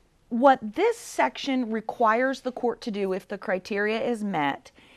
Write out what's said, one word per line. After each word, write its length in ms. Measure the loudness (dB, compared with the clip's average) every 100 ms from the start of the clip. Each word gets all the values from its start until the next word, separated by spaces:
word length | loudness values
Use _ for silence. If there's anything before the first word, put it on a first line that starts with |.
| _ _ -6
what 320 | 4 6 6 2 0
this 200 | 0 0
section 760 | -4 -2 -2 -2 -2 -2 -2
requires 680 | -4 -4 0 2 4 2 -2
the 100 | -6
court 280 | -2 -2 -2
to 100 | -6
do 200 | -4 -2
if 140 | -4 -6
the 100 | -8
criteria 640 | -4 -4 -2 -2 0 0
is 220 | -2 -2
met 480 | -2 0 0 -2 -10 -20 -20